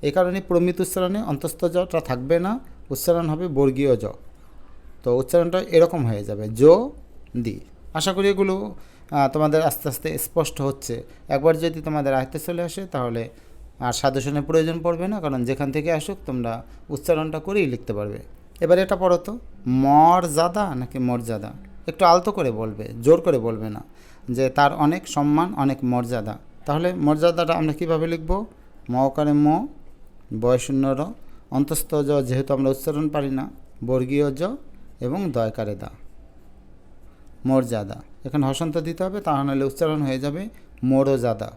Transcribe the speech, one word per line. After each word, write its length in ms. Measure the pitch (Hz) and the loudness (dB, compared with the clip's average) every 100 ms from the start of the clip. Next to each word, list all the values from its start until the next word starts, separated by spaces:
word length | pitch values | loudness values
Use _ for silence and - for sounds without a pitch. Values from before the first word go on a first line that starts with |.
এই 100 | 147 | 0
কারণে 260 | 160 180 190 | 2 2 0
প্রমিত 360 | 190 175 175 180 | 0 2 2 0
উচ্চারণে 400 | 185 190 180 202 | -2 0 -2 -2
অন্তস্থ 380 | 220 147 165 - 175 | -4 -4 -6 -2 0
জটা 340 | 175 180 165 151 | 0 0 -2 -2
থাকবে 280 | 123 131 170 | -4 2 0
না, 120 | 180 240 - - - | 2 -4 -8 -18 -10
উচ্চারণ 360 | 135 - 170 165 | -6 2 2 2
হবে 160 | 156 180 | -2 -2
বর্গীয় 460 | 139 139 131 143 165 | 2 2 4 2 2
জ। 100 | 104 - - - - - - - - - | 0 -10 -18 -20 -20 -20 -20 -18 -20 -8
তো 60 | - 123 | 0 0
উচ্চারণটা 420 | 131 175 170 180 | 4 2 4 0
এরকম 400 | - 170 165 170 120 | 4 6 6 4 -2
হয়ে 180 | 107 | -2
যাবে, 220 | 104 104 107 110 | -4 -6 -6 6
য-দি। 960 | 143 180 262 - - - - 123 113 98 - - - | 8 8 6 -8 -20 -20 -10 -6 -6 -8 -14 -20 -10
আশা 180 | 160 165 | -4 -2
করি 140 | 185 196 | 0 0
এগুলো, 260 | 190 196 190 208 | 2 0 0 -6
আহ, 600 | 190 - - - 147 139 | -12 -18 -20 -4 2 2
তোমাদের 280 | 151 151 156 | 4 2 4
আস্তে 240 | 156 147 151 | 2 -2 -6
আস্তে 200 | 127 - 156 | -6 -6 -6
স্পষ্ট 400 | - - 151 - | -4 -2 -2 -2
হচ্ছে। 340 | 139 139 - 120 - - - | -4 -4 -8 -10 -10 -20 -4
একবার 260 | 139 151 160 | 2 4 2
যদি 200 | 165 160 | 0 -4
তোমাদের 300 | 156 151 139 | -4 -2 0
আয়ত্তে 260 | 135 131 151 | 0 -2 -6
চলে 220 | - 175 | -6 -6
আসে, 180 | 175 - 196 | -6 -8 -8
তাহলে 360 | 139 123 117 113 - - - - - | -4 -4 -4 -8 -12 -20 -20 -20 -8
আর 140 | 123 | -4
সাজেশনের 520 | 120 139 135 131 147 139 | 0 0 0 -2 -4 2
প্রয়োজন 280 | 160 160 165 | 2 2 -2
পড়বে 220 | 165 165 185 | -2 -2 -4
না, 100 | 208 | -4
কারণ 200 | 156 135 120 | -4 -2 -2
যেখান 240 | 135 143 | -2 -2
থেকে 180 | 139 151 | -2 -2
আসুক 260 | 160 151 - - | -2 -2 -10 -6
তোমরা 280 | 131 117 113 123 - - | -4 -4 -6 -12 -20 -10
উচ্চারণটা 500 | 147 - 160 156 156 | -8 0 0 0 -6
করেই 280 | 156 202 160 | -4 -2 -2
লিখতে 260 | 123 - | -2 -6
পারবে। 260 | 104 104 107 - - - - | -6 -6 -10 -14 -20 -20 -6
এবার 160 | 165 175 | 4 4
এটা 160 | 190 190 | 4 2
পড়ো 220 | 185 175 | 4 2
তো, 160 | 175 233 - - - | 0 -12 -14 -10 0
মর্যাদা 1000 | 127 135 147 160 180 175 147 170 180 202 131 | 2 6 8 8 6 2 2 2 0 -2 -4
নাকি 220 | 123 135 | -8 -4
মর্যাদা? 520 | 123 123 113 110 107 - - - - | -2 -2 -2 -6 -6 -12 -16 -12 -10
একটু 160 | - 180 | 2 6
আলতো 240 | 175 175 | 6 4
করে 200 | 208 139 | -2 -2
বলবে, 340 | 110 110 104 110 113 | -2 -6 -6 -10 -6
জোর 180 | 120 165 | 4 4
করে 180 | 175 135 | 6 0
বলবে 280 | 113 110 110 | 0 -4 -8
না, 120 | 104 - - - - - | -10 -14 -20 -20 -20 -6
যে 140 | 123 131 | 0 0
তার 220 | 131 143 | 4 4
অনেক 300 | - 147 175 - | 4 2 0 -4
সম্মান, 420 | - 147 151 175 208 | -2 0 2 0 0
অনেক 220 | 139 131 | -2 0
মর্যাদা। 520 | 123 123 120 123 107 104 - - - | 0 -2 -2 -4 -6 -10 -14 -16 -4
তাহলে 220 | 147 175 | 0 0
মর্যাদাটা 600 | 180 147 151 170 165 165 | 2 2 4 4 2 0
আমরা 200 | 165 156 | 2 0
কীভাবে 320 | 143 170 160 165 | -2 0 0 0
লিখব? 240 | 165 160 185 220 - - - - | -4 -2 -4 -4 -14 -20 -20 -6
ম 40 | 123 | 0
ওকারে 380 | 135 135 151 | 0 2 2
ম, 140 | 147 147 160 269 - - - - - - 110 | 4 4 2 -2 -10 -20 -20 -20 -20 -12 -2
বয়শূন্য 420 | 117 127 - 135 135 | 2 2 2 0 0
র, 140 | 135 160 - - - - | 0 -4 -8 -16 -18 -6
অন্তস্থ 400 | 131 143 156 - 151 | -2 0 0 0 0
জ 140 | 139 147 127 | 2 0 0
যেহেতু 220 | 127 131 | -2 0
আমরা 160 | 139 135 | 0 2
উচ্চারণ 360 | 135 - 147 156 | 0 -2 -2 -2
পারি 220 | 151 139 | -2 -2
না, 120 | 135 - - - - 117 | -4 -6 -12 -20 -12 -2
বর্গীয় 420 | 127 127 143 147 | -2 0 0 0
জ 100 | 139 180 277 - - - - | -2 -4 -6 -12 -20 -20 -8
এবং 180 | 123 160 190 | -6 -4 -2
দয়কারে 440 | 120 110 110 107 98 | -2 -2 -2 -6 -6
দা, 140 | 101 - - - - - - - - - - - - - - - 127 | -12 -14 -18 -18 -20 -20 -20 -20 -20 -20 -20 -20 -20 -20 -20 -8 0
মর্যাদা। 520 | 135 120 113 101 - - - - | 2 2 -4 -6 -12 -16 -14 -4
এখানে 180 | 147 135 | 0 0
হসন্ত 280 | 135 165 160 | 0 -2 -2
দিতে 240 | 160 160 | -4 -4
হবে, 160 | 185 202 | -6 -4
তা 100 | 202 143 | -2 0
নাহলে 220 | 139 139 135 | 0 0 -2
উচ্চারণ 340 | 139 160 151 | 0 0 0
হয়ে 180 | 143 131 | -2 -2
যাবে 220 | 139 151 208 - - - | -4 -6 -10 -14 -20 -6
মরজাদা। 680 | 123 135 135 135 120 110 110 | 0 2 4 2 2 -2 -6